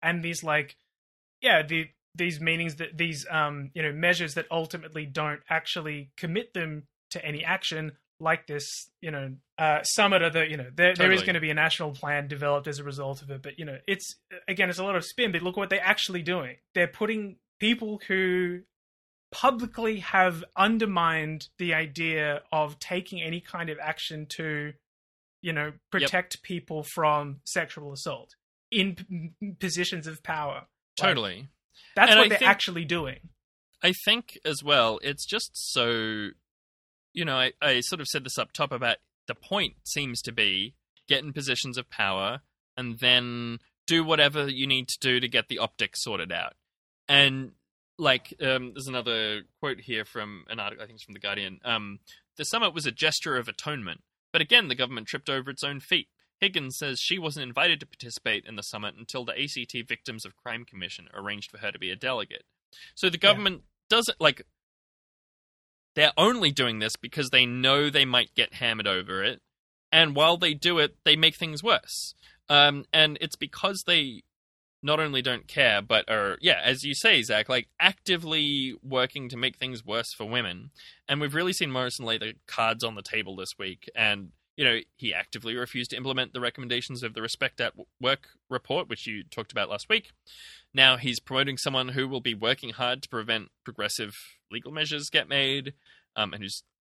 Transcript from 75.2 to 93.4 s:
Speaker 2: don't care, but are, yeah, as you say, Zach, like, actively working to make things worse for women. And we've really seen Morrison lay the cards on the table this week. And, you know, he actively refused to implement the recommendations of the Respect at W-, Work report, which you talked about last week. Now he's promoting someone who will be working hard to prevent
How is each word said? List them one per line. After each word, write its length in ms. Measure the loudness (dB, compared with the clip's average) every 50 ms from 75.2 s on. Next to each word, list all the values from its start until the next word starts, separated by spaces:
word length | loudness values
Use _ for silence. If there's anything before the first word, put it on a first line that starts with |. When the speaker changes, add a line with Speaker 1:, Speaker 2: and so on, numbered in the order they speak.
Speaker 2:
don't 260 | -2 -2 -2 -4 -6 -4
care, 340 | 2 4 6 6 6 4
but 260 | 4 4 4 4 4 2
are, 280 | 0 0 0 0 -2 0
yeah, 200 | 2 2 4 4 4
as 200 | 2 2 2 0
you 100 | -4 -2
say, 280 | 2 4 6 6 6 4
Zach, 260 | 4 2 2 2 2
like, 200 | 0 -2 -2 -4 _ 2
actively 960 | 2 2 2 0 -2 -2 -2 -2 -2 -2 -2 0 0 0 -2 -2 -4 -4 -8 -10 -8
working 460 | -2 0 0 0 0 -2 -6 -10 -10
to 80 | -6 -4
make 180 | -4 -4 -4 -4
things 260 | -8 -8 -8 -8 -6
worse 280 | -4 -4 -4 -4 -4 -8
for 120 | -10 -8
women. 440 | -4 -2 -2 -2 -4 -6 -10 -12 -18 -20 -20 -20 -20 -20 _ _ -4
And 120 | -2 -2
we've 140 | -2 -2 -2
really 200 | -2 0 0 -2
seen 180 | -2 -2 -2
Morrison 340 | -2 -2 -2 -2 -4 -6 -4
lay 120 | -4 -4 -4
the 160 | -4 -6 -10 -12 _
cards 380 | -8 -2 0 0 0 0 -2 -4
on 100 | -6 -6
the 60 | -8
table 340 | -10 -6 -6 -6 -6 -6 -8
this 220 | -10 -10 -10 -10 -8
week. 320 | -8 -10 -10 -12 -14 -10 -4
And, 360 | -2 0 0 0 -2 -6 -12 -18 _ _ _ _ 0
you 60 | 2
know, 160 | 2 2 0 -2 -8 _ _
he 140 | -6 -4
actively 440 | -4 -4 -4 -6 -8 -10 -8 -6 -6
refused 340 | -6 -6 -6 -6 -6 -8 -6
to 60 | -8 -8
implement 360 | -6 -4 -2 -2 -4 -4 -4
the 60 | -6
recommendations 600 | -4 -4 -6 -6 -6 -4 -4 -4 -4 -6 -8 -8
of 140 | -8 -8 -6
the 60 | -6
Respect 380 | -6 -6 -4 -4 -4 -4 -2 -2
at 100 | -4 -4
W-, 160 | -6 -8 -16 -20 _ -2
Work 280 | 0 0 0 0 -4 -10 _ _ _ -8
report, 400 | -8 -6 -4 -2 -2 -2 -2 -4
which 200 | -8 -10 -8 -8
you 160 | -10 -10 -12
talked 280 | -10 -10 -10 -10 -6
about 180 | -4 -4 -2 -2
last 200 | -4 -6 -4 -2
week. 220 | -2 -2 -2 -6 _ _ _ -20 -20 -20 -20 -20 -20 -20 _ _
Now 260 | 2 6 6 6 6 4
he's 220 | 0 -2 -4 -4
promoting 380 | -6 -2 0 0 0 0 -2 -4
someone 320 | -4 -2 -2 -2 -2 -2
who 180 | -2 -2 -2 -2
will 140 | -4 -4
be 140 | -2 -4 -2
working 340 | 0 2 0 0 0 -2 -8
hard 300 | -6 -4 -2 -2 -2 -4 -6
to 60 | -8
prevent 400 | -8 -6 -2 -2 -2 -2